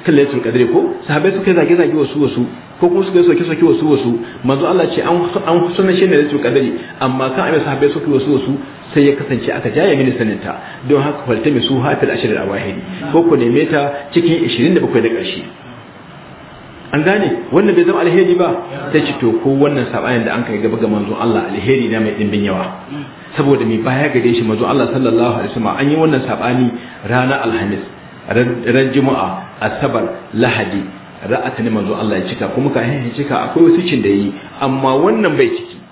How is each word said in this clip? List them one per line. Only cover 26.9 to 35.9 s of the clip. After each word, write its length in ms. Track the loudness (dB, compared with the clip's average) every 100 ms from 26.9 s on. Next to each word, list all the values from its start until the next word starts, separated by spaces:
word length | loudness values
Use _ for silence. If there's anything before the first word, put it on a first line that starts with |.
| -16 -2
ranar 300 | 0 0 0 -2
Alhamis, 320 | -2 -2 -4 -8 -16 -20 -18 -2
ran, 200 | 0 0 -2 0
ran 180 | 2 2
Juma'a, 360 | 2 2 0 -2 -6 -12 -6
Asabar, 460 | -6 -2 -2 -2 -4 -8 -8 0
Lahadi, 480 | 0 0 -4 -4 -8 -12 -20 -14 -4
ran 160 | -2
Atani 320 | -4 -4 -2
manzon 240 | -2 -2 -4
Allah 220 | -2 -2
ya 40 | -4
cika. 240 | -6 -4
Kuma 160 | -2 0
kafin 400 | 0 -2 -2 -4
ya 20 | -6
cika 240 | -4 -2 -2
akwai 240 | 4 6
wasicin 300 | 6 2 0 2
da 40 |
yi, 160 | 2 0 -6 -14 -4
amma 320 | -2 0 0
wannan 400 | 2 2 2 0 2
bai 140 | 0
ciki. 280 | 0 -8 -16 -20